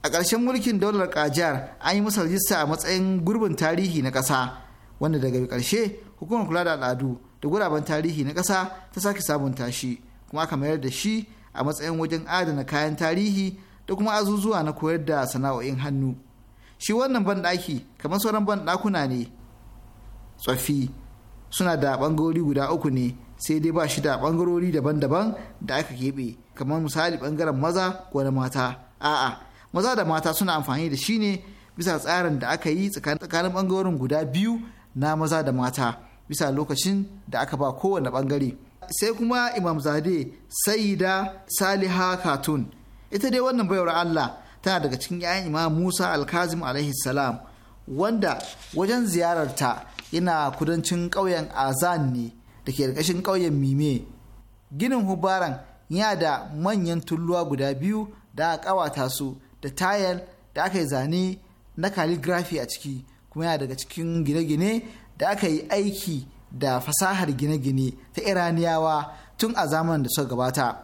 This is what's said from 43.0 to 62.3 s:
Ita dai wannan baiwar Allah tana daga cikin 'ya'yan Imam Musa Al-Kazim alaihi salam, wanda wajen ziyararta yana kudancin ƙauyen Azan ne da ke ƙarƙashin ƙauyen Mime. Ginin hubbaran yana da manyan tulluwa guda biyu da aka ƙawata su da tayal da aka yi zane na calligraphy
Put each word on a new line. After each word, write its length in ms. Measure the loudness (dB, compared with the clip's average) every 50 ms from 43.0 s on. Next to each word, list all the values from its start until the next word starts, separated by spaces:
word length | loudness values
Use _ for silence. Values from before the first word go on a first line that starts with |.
| -14 -6
Ita 200 | -2 0 0 2
dai 100 | 2 2
wannan 260 | 2 2 2 2 2
baiwar 220 | 2 2 2 2 2
Allah 480 | 2 2 2 2 2 2 2 0 -4 -10 -18 -20 -20 -4
tana 180 | 0 2 2 2
daga 160 | 2 0 -2 -2
cikin 220 | -4 -4 -4 -4
'ya'yan 260 | 0 0 0 0 0
Imam 260 | -2 0 2 2 2 2
Musa 360 | 2 2 2 2 0 0 2
Al-Kazim 500 | 2 0 0 0 0 0 0 0 0 -2
alaihi 300 | -2 -2 -2 0 -2 -2
salam, 460 | -2 -2 -2 0 0 2 0 0 -2 -4 -10 -18 -20 -20 -20 -20 -20 -20 -12 -8
wanda 500 | -2 0 2 2 2 2 2 2 0 -2 -6 -12 -14 -16 -18 -6 -2
wajen 320 | 0 2 2 2 2 2
ziyararta 800 | 2 2 2 2 2 2 2 0 -2 -2 0 0 0 0 -2 -6 -14 -16 -16 -10 -4
yana 380 | -2 0 2 2 2 2 2 0 0 0
kudancin 500 | 0 0 0 0 0 0 0 0 0 0
ƙauyen 380 | 0 0 2 2 0 0 -2 -4 -2
Azan 580 | 0 0 0 2 2 2 2 2 2 0 0
ne 200 | 0 -2 -4 -6 -10 -16 -20 -20 -20 -10 -8
da 80 | -6
ke 100 | -2 0 0
ƙarƙashin 360 | 0 0 0 0 0 0 0
ƙauyen 300 | 0 0 0 2 2 2
Mime. 540 | 2 2 2 2 2 2 2 2 0 0 -4 -8 -18 -20 -20 -20 -20 -20 -20 -20 -20 -20 _ _ -6
Ginin 280 | -2 0 0 2 2 2
hubbaran 540 | 0 0 0 2 0 2 2 0 -2 -4 -6 -10 -18 -20 -20 -10 -4
yana 280 | -2 0 2 2 2 2
da 300 | 2 0 0 -2 -4 -8 -6
manyan 460 | -2 0 0 2 2 0 0 -2 -2
tulluwa 440 | -2 -2 -2 -2 0 0 0 0 0 0
guda 260 | 0 0 0 -2 -2
biyu 340 | -2 -2 -2 -2 -2 -4 -6 -12 -20 -20 _ -6
da 180 | -2 0 0
aka 180 | 0 -2 -2 0
ƙawata 380 | 0 2 0 0 -2 -2 -2 -2
su 260 | -2 -4 -4 -6 -8 -10 -18 -20 -18 -12
da 60 | -12 -10
tayal 520 | -4 0 0 2 2 2 2 0 0 -2 -6 -14 -20 -20 -20 -10 -4
da 100 | -2 -2
aka 140 | 0 0 0
yi 80 | 0
zane 520 | 0 0 0 0 0 2 2 0 0 -2 -6 -12 -20 -20 -20 -20 -16 -6
na 120 | -4 -4 -2
calligraphy 680 | 0 0 0 0 0 0 0 0